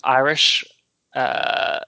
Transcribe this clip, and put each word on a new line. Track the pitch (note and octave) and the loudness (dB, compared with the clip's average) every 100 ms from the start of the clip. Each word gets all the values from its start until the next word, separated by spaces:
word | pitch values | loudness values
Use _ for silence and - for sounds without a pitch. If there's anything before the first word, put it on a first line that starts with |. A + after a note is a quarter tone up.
Irish, | - B2+ C#3 D#3 - - - _ _ _ _ | 0 2 2 2 2 0 -6 _ _ _ _
uh, | C3+ C3 - B1+ - - C#2+ | -4 -4 -2 -2 -2 -2 -4